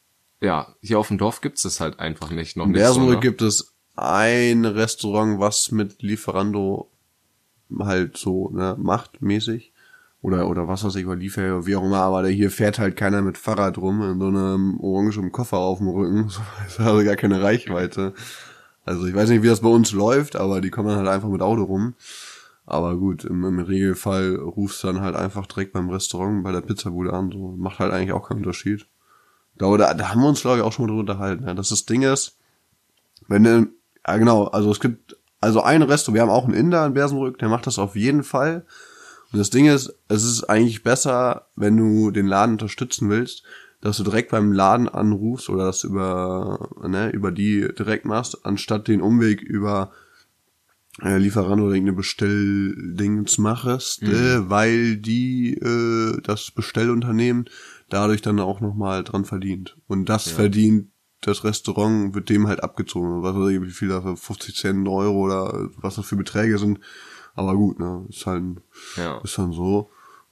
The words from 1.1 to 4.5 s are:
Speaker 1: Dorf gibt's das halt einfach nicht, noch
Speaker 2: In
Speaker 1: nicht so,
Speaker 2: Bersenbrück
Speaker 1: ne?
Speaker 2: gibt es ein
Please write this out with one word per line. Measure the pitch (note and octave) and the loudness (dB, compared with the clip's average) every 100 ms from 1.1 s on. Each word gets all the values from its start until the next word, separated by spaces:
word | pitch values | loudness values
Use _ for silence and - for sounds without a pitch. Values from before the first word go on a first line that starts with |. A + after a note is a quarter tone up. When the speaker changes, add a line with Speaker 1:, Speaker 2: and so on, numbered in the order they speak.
| G2+ | 0
Speaker 1:
Dorf | G#2+ - | 0 -2
gibt's | B2+ - | -6 -6
das | F#2 - | -6 -4
halt | D#2+ - | -6 -6
einfach | E2 D#2 D#2 | -8 -8 -8
nicht, | E2 D#2+ F2 | -8 -8 -2
noch | |
Speaker 2:
In | F#2+ | 0
Speaker 1:
nicht | F2+ | 4
so, | A#2 | 6
Speaker 2:
Bersenbrück | B2+ B2+ A#2+ | 6 4 4
Speaker 1:
ne? | |
Speaker 2:
gibt | B2 - | 2 2
es | A2 - - _ _ - | 0 0 -4 _ _ -8
ein | C2 F#2+ A2 A#2+ A#2+ | -2 2 2 4 4